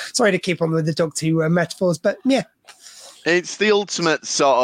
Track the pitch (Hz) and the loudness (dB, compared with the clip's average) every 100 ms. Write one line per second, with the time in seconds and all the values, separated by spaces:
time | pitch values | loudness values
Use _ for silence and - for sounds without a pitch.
0 | - - 220 185 - 170 160 160 156 156 | -8 0 2 0 -2 -2 -2 -2 -2 -2
1 | 165 - 160 160 160 175 170 - 185 165 | -4 -2 -2 0 2 0 0 -2 -2 0
2 | 208 - 262 269 - _ _ - - - | -2 -2 0 0 -2 _ _ -20 -20 -20
3 | - - 156 175 156 - 208 208 196 - | -20 -8 0 0 -2 -2 2 2 0 -2
4 | 170 151 - - 143 123 | 0 0 -2 0 2 4